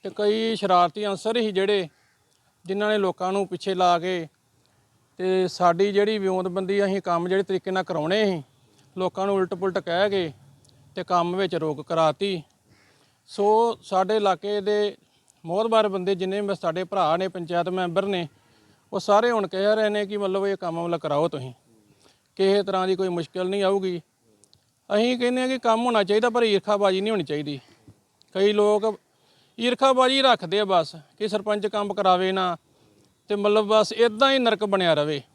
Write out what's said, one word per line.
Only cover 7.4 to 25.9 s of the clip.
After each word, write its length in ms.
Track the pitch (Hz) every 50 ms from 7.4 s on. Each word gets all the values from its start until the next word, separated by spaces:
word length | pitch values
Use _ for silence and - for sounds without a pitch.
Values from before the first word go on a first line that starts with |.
| 196
ਤਰੀਕੇ 280 | - 190 180 _ 190
ਨਾਲ 120 | 185 190 180
ਕਰਾਉਣੇ 420 | - 180 156 151 160 190 220 214
ਸੀ, 180 | 196 185 156 131 _ _ _ _ _ _ _ _ _ _
ਲੋਕਾਂ 280 | 180 185 180 _ 196 190
ਨੂੰ 100 | 202 202
ਉਲਟ 180 | 196 185 175 202
ਪੁਲਟ 240 | 170 185 190 180 190
ਕਹਿ 300 | - 180 170 175 202 208
ਕੇ 240 | 196 190 180 156 131 - - - _ _ _ - _ _ _ _ _
ਤੇ 80 | 185 175
ਕੰਮ 320 | - 180 175 170 175 180
ਵਿੱਚ 200 | 190 196 180 -
ਰੋਕ 320 | 165 160 156 147 143 151
ਕਰਾਤੀ। 560 | _ 165 165 160 156 147 _ 196 202 190 165 147 _ _ _ _ _ _ _ _ _ _ _ _ _ _ _ _
ਸੋ 500 | _ - - 202 208 214 220 233 233 220 - -
ਸਾਡੇ 320 | - 202 185 190 185 220
ਇਲਾਕੇ 460 | 220 208 196 180 - - 202 208 208
ਦੇ 360 | 190 208 208 208 208 208 - _ _ _ _ _ _ _ _ _ -
ਮੋਹਤਬਾਰ 420 | 160 175 196 226 233 220 220 214
ਬੰਦੇ 280 | 208 190 190 180 185 196
ਜਿੰਨੇ 260 | 170 190 185 196 202
ਵੀ 140 | 208 196 196 -
ਸਾਡੇ 220 | - 170 160 180 185
ਭਰਾ 340 | - 202 196 175 151 160
ਨੇ, 100 | 175 190
ਪੰਚਾਇਤ 420 | 185 - 185 175 156 175 170 170 185
ਮੈਂਬਰ 360 | 180 185 180 175 165 185 196
ਨੇ, 220 | 202 196 180 170 143 _ _ _ _ _ _ _ _ _ _ _ _ -
ਉਹ 60 | 196
ਸਾਰੇ 320 | - - 202 208 233 240
ਹੁਣ 160 | 240 220 196
ਕਹਿ 280 | 170 - 185 196 208 214
ਰਹੇ 140 | 220 214 208
ਨੇ 160 | 208 208 208
ਕਿ 120 | 190 208
ਮਤਲਬ 300 | 202 202 190 185 196 196
ਇਹ 100 | 202 196
ਕੰਮ 260 | 185 180 175 165 165 170
ਮਤਲਬ 160 | 170 170 156
ਕਰਾਓ 280 | - 156 147 143 160
ਤੁਸੀਂ, 260 | 170 - 139 127 127 120 _ _ _ _ 110 _ _ _ _ _ _ _ _ _ _ _
ਕਿਸੇ 280 | - 190 196 196 202 196
ਤਰ੍ਹਾਂ 240 | 196 190 190 185
ਦੀ 80 | 185 190
ਕੋਈ 120 | 180 190
ਮੁਸ਼ਕਿਲ 420 | 185 175 175 160 - _ 185 185 185
ਨਹੀਂ 140 | 196 202 196
ਆਊਗੀ। 380 | 185 196 196 190 190 180 170 - _ _ _ _ _ _ _ _ _ _ _ _ _ _ _ _ - 196
ਅਸੀਂ 240 | 208 226 247 254 240
ਕਹਿੰਦੇ 220 | 247 240 254 254
ਹਾਂ 60 | 254
ਕਿ 120 | 254 262 247
ਕੰਮ 260 | - 233 226 226 240
ਹੋਣਾ 180 | 247